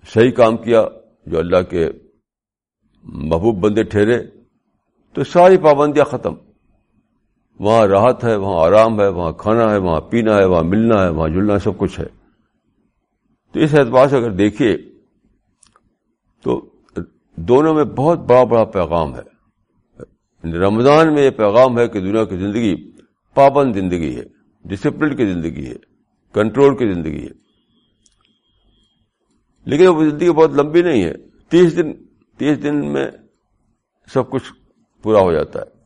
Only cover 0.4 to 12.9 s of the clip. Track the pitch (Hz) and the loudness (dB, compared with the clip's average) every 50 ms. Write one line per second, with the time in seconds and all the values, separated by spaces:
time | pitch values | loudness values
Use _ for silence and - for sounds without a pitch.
0.4 | 120 110 113 113 - 117 113 110 101 78 - - _ _ _ _ _ 78 82 80 | 2 2 2 -2 -2 0 0 0 0 -2 -8 -18 _ _ _ _ _ -6 -6 -6
1.4 | 82 87 92 90 92 - - 87 82 78 - - _ _ _ _ _ _ _ _ | -2 0 0 -2 -2 -2 -4 -4 -4 -4 -6 -12 _ _ _ _ _ _ _ _
2.4 | _ _ _ _ _ _ _ _ _ _ _ _ _ - - 69 71 78 82 85 | _ _ _ _ _ _ _ _ _ _ _ _ _ -18 -14 -12 -6 -4 -4 0
3.4 | 92 117 113 90 90 107 104 110 107 - - 104 104 107 123 113 - - _ _ | 0 -2 -2 0 -2 -2 0 -2 -4 -2 0 0 0 2 0 -2 -4 -10 _ _
4.4 | _ _ _ _ _ _ _ _ _ _ _ _ _ _ _ - 139 - - 175 | _ _ _ _ _ _ _ _ _ _ _ _ _ _ _ -8 -8 0 4 6
5.4 | 175 185 190 185 160 156 143 139 147 147 139 147 139 - 131 117 - 92 76 - | 6 6 6 6 4 2 4 4 2 0 2 0 0 0 -4 -8 -8 -8 -10 -10
6.4 | _ _ _ _ _ _ _ _ _ _ _ _ _ _ _ _ _ _ _ _ | _ _ _ _ _ _ _ _ _ _ _ _ _ _ _ _ _ _ _ _
7.4 | _ _ _ _ 92 104 113 113 110 95 98 95 107 127 127 - 120 117 110 101 | _ _ _ _ -2 2 4 4 4 4 4 4 4 2 0 0 -2 -2 -2 -2
8.4 | 95 98 95 82 80 82 98 107 110 113 113 104 101 101 90 87 87 82 80 - | -2 -2 0 2 2 4 6 4 4 4 2 0 0 0 0 -4 -6 -6 -8 -6
9.4 | - 104 110 117 113 110 104 101 92 90 80 78 76 - 110 117 110 110 107 101 | -4 -2 0 0 2 0 0 0 0 -2 -2 -2 -4 -4 -4 -2 0 2 2 2
10.4 | 98 92 92 85 80 85 95 110 113 113 113 101 95 90 80 78 80 80 80 92 | 2 2 2 0 0 0 -2 0 0 2 2 0 0 -2 -2 -4 -4 -4 -2 -2
11.4 | 101 104 101 98 95 107 95 - 101 90 - - 80 - _ _ _ _ _ _ | -2 -2 -2 -2 -2 -4 -4 -4 -6 -8 -6 -10 -14 -14 _ _ _ _ _ _
12.4 | _ _ _ _ _ _ _ _ _ _ | _ _ _ _ _ _ _ _ _ _